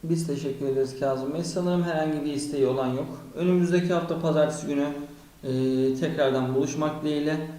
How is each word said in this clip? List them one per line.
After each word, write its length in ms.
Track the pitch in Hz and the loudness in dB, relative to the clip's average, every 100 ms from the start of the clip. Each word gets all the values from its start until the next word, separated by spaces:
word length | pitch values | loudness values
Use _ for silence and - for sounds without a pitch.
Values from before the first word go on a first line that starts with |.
| 165 | 0
Biz 180 | 165 - | 0 0
teşekkür 400 | 139 143 131 139 | -2 -4 -4 0
ederiz 340 | 135 131 - | 0 0 0
Kazım 340 | 139 135 135 | -2 0 -2
Bey. 100 | 156 | -4
Sanırım 380 | 175 185 175 180 | -4 -2 0 2
herhangi 420 | 170 156 156 151 | 2 0 0 0
bir 80 | 147 | -2
isteği 340 | 143 - 143 131 | -4 -2 2 2
olan 220 | 131 127 | 2 0
yok. 180 | 127 156 - - - | -2 -4 -10 -12 -2
Önümüzdeki 560 | 175 180 175 180 175 | 2 4 4 2 4
hafta 280 | 170 170 160 | 0 0 -2
pazartesi 460 | 165 156 147 - 143 | 2 4 2 2 -2
günü, 200 | 143 143 143 143 - - - | 0 0 -4 -10 -14 -20 -12
e, 60 | 135 127 131 131 131 | -4 0 2 2 2
tekrardan 600 | 131 160 156 135 131 127 | 2 -2 2 2 2 0
buluşmak 480 | 131 151 156 151 151 | 0 0 0 -2 -2
dileğiyle. 340 | 151 147 147 156 156 | -2 0 0 -2 -4